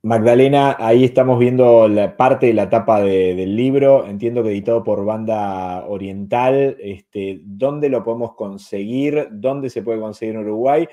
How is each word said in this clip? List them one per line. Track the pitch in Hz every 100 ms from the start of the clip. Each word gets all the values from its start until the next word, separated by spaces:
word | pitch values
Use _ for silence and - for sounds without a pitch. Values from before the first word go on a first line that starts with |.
Magdalena, | 110 113 113 120 135 143 139 -
ahí | 113 123
estamos | 131 127 127 120
viendo | 123 127 123 117 110
la | 104 98 -
parte | 131 135 123
de |
la | 107 95
tapa | 113 - 107
de, | 101 95 92 90
del | 95 107
libro, | 131 139 139 135 -
entiendo | 101 117 120
que | 110
editado | 101 101 117
por | 104 101
Banda | 101 110 110 107 101 95 92 92 90
Oriental. | 101 98 98 101 120 127 135 139 -
Este, | 101 95 _ 104 98 95
¿dónde | 101 98 131 147 147
lo | 127 110
podemos | 117 117 -
conseguir? | 101 98 - 101 101 127 143 151 -
¿Dónde | 107 123 139 135
se | 120
puede | 104 113
conseguir | 107 101 110 110
en |
Uruguay? | 107 107 127 120 160